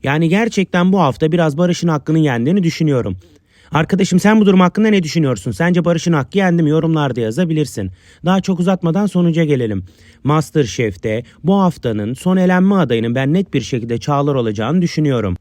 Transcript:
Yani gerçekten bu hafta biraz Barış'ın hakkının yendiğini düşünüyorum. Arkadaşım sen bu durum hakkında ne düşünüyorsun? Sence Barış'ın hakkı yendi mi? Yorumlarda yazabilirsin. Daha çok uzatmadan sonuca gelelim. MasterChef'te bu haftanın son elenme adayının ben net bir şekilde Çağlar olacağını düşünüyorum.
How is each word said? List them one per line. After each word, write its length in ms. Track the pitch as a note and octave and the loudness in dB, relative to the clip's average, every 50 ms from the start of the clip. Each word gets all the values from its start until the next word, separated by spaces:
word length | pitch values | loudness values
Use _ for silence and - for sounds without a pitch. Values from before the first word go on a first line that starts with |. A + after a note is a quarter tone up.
| - | -2
Yani 260 | C3+ C#3 D#3 E3 E3 | -2 0 2 2 2
gerçekten 640 | D#3+ G3 A#3 A#3 - - F#3+ - - F3+ F3 F#3 F#3+ | 2 2 0 0 0 -2 -2 0 0 0 2 2 4
bu 60 | G3+ | 4
hafta 320 | E3+ C#3 A#2+ - D#3+ D#3 | 2 2 2 0 -2 0
biraz 260 | D#3 F3 E3 D#3 C#3 C#3+ | 2 2 0 0 0 0
Barış'ın 300 | F3+ F3+ F3 - - E3+ | 0 0 0 0 0 0
hakkının 300 | D#3+ D3 - - D#3 D#3+ | -2 -2 -2 0 0 2
yendiğini 460 | D#3 D3 B2+ A#2 A#2 C#3 F3+ G#3 F3+ | 2 2 0 0 0 0 2 2 2
düşünüyorum. 540 | E3 - - E3 D#3 C#3+ B2+ A2 G#2+ F#2 F#2 - - _ _ _ _ _ _ _ - | 0 0 0 0 0 0 0 -2 -4 -6 -8 -12 -20 _ _ _ _ _ _ _ -4
Arkadaşım 480 | - D3 D#3+ - - F#3 G3 - F#3 F3+ | -2 -2 0 0 0 0 0 2 0 2
sen 220 | - G3+ A3 A3 | 4 4 4 6
bu 40 | G#3 | 4
durum 140 | F#3+ F#3+ F#3 | 4 4 4
hakkında 280 | F#3 F3+ - - G#3+ A3 | 4 2 2 2 2 2
ne 160 | G#3+ G3 F3+ | 2 2 0
düşünüyorsun? 480 | D3+ - F3 D#3 C3+ B2+ G#2+ - B2+ | 0 -2 0 0 0 -2 -2 -4 -8
Sence 340 | A2 - E3+ F3 F3+ E3+ D#3+ | -4 -2 0 2 2 2 2
Barış'ın 280 | E3+ E3+ E3 - F3+ E3+ | 0 0 0 0 0 0
hakkı 240 | D3+ B2+ - - G3 | 0 0 -2 -2 0
yendi 260 | G3 F#3 E3+ E3+ E3 | 0 2 2 2 2
mi? 60 | D3 | 2
Yorumlarda 520 | D3+ D#3+ E3+ E3 D#3+ D#3 D3 C3+ A#2+ B2 | 0 0 0 0 0 0 0 -2 -2 -2
yazabilirsin. 720 | A#2 A2 A2 C#3 F#3 E3 D#3+ D#3 D3+ C3+ - - G2 F#2 F#2+ _ _ - - _ - | -4 -4 -2 -2 -2 -2 0 -2 -2 -4 -4 -8 -8 -8 -10 _ _ -20 -20 _ -2
Daha 160 | E3+ F#3 G3 | 0 0 0
çok 180 | F#3 - F#3+ E3 | 0 -2 -2 0
uzatmadan 460 | F3+ F3+ F#3+ F3+ - E3+ D#3+ F#3+ G#3 | 0 0 0 0 0 -2 0 0 -2
sonuca 380 | G3+ - F3+ F3 E3+ D#3+ D#3+ E3 | 0 0 0 0 2 2 0 2
gelelim. 420 | D3 D3 B2+ B2 A2 G#2 G2 F#2+ - - _ - - - _ _ | 2 2 0 0 -2 -4 -6 -8 -10 -18 _ -20 -20 -20 _ _
MasterChef'te 1000 | C3+ D3+ D#3 D#3 - _ D#3+ C#3+ G#2+ - - B2+ G#2+ F#2+ - - A2+ G#2+ A2+ B2 - - _ - | 0 0 0 0 -2 _ -4 -4 -4 -2 -4 -4 -4 -4 -6 -6 -6 -6 -6 -6 -10 -20 _ -2
bu 180 | D3+ G3 G3+ | 0 0 2
haftanın 520 | G3 F3+ - - - B2+ A2 G#2 G#2 G#2+ B2+ | 2 0 -2 -2 -6 -4 -4 -4 -4 -6 -8
son 240 | - - F3+ F#3 F#3 | -6 -2 -2 0 2
elenme 380 | F#3 F#3 F#3 F3+ F#3 G3 G#3 | 2 2 2 2 2 2 2
adayının 400 | F#3+ D#3+ A#2 A#2+ A2+ A2+ A#2 A#2+ | 2 0 0 0 -2 -2 -2 -2
ben 180 | C3 C3+ C#3 D3+ | -2 -2 0 0
net 200 | F#3 G3+ - - | 0 -2 -2 -4
bir 80 | C#3+ | -4
şekilde 360 | A2 - - A#2+ G#2+ A#2 A#2 A2+ | -4 -4 -6 -6 -4 -4 -6 -6
Çağlar 380 | - - D3 C#3+ C#3+ C#3+ C#3+ | -4 -2 -2 0 0 0 0
olacağını 460 | C3 A#2+ A2+ G#2+ G2+ A2 A#2 D3+ F#3 | -2 -2 -2 -4 -4 -4 -2 0 0
düşünüyorum. 560 | F3 E3 - - D#3 D3 C3+ A#2+ G#2 F#2+ F2+ - | 0 0 -2 -2 -2 0 0 0 -2 -4 -4 -6